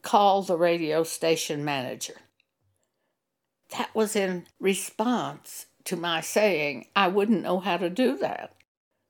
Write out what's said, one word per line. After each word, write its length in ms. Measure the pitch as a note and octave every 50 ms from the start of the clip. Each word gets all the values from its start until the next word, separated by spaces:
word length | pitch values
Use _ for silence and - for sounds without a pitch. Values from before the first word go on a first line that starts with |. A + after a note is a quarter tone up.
| -
"Call 380 | - - G#3 G#3 G3+ F#3+ G3
the 160 | F#3+ F#3+ F#3
radio 460 | D#3+ F3 E3+ E3+ E3+ E3 D3+ D3+ D#3+ D#3+
station 640 | D#3+ - - - E3 E3 D#3+ - - D#3+ D3 C#3+
manager." 560 | D3+ C#3+ C3+ B2 B2 A#2 - - - - - _ _ _ _ _ _ _ _ _ _ _ _ _ _ _ _ _ _ _ _ _ _ _ _ _ _ _ _ _ _
That 220 | - - A#3+ - -
was 220 | A3 A3 G#3 -
in 320 | G#3 G3 F#3 F#3 F3 - _ _ _
response 1040 | - F#3+ G3 F#3+ - - - - A3 B3 B3 G#3 D3 C#3 D3 - _ - - - - _ _ _ _
to 140 | - -
my 240 | E3+ E3 F3 E3 D#3+
saying, 680 | D#3 - - G3 G#3+ G#3+ F3+ D3+ D3+ D3 C3+ A#2+ - _ _
"I 140 | - G3 F3
wouldn't 320 | F#3 G3+ G3+ G#3+ A3+ E3
know 180 | - - F3+ F#3+
how 180 | F3+ G3+ F3
to 120 | F3 F#3+ E3+
do 260 | F#3 A3 B3+ B3 C#4
that." 380 | G4+ F4+ - - - - - _ _ _ _ _ _ _ _ _ _ _